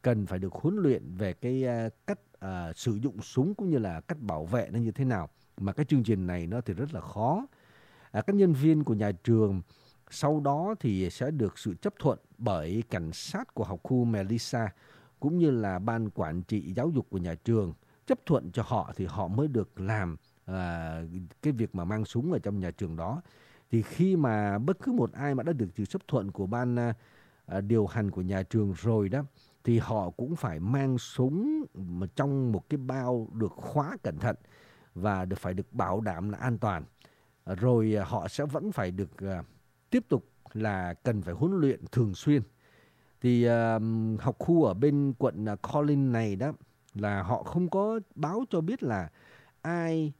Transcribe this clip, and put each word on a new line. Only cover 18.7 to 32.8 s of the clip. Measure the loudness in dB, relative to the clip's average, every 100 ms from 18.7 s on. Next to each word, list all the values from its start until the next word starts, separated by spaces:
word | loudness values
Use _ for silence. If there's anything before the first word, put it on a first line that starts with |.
| -2 -2 -4
thì | -4
họ | -2 -2
mới | 0 2
được | 0 -2 -6
làm, | -2 -2 -2 -6 _ _
à, | -8 -4 -4 -4 -6 -8 -8 -10 -14 -4
cái | -2
việc | 0 -2
mà | -2
mang | -2 -2
súng | -2 -2 0
ở | -2
trong | -2 -4
nhà | -4
trường | -4 -8 -6
đó. | -6 -6 -10 -20 -20 -20 _
Thì | 0
khi | 0 2 2 4
mà | 2 2 2 0
bất | 0 -2
cứ | 0
một | 0 0
ai | -2 -2
mà | -2
đã | 0
được | -2 -2 -2
sự |
chấp | -4 -4 -2
thuận | -2 -2
của | -4 -2
ban, | 0 0 0
à, | 0 -4 _ -20 _ _ -6
à, | -4
điều | 2 4 4
hành | 0 -2
của | -2
nhà | -2 -2
trường | 0 2 2 0
rồi | 2 2 2
đó, | 0 -4 _ _ _
thì | 2 2
họ | 4 -2 -2
cũng | -4 -6 -4
phải | -4 -2
mang | 0 2 2 0
súng | -2 0 0 2 0 -2 -4
mà | -8 -8 -6 -4 -2
trong | 0 2 2
một | 0 -2
cái |
bao | -4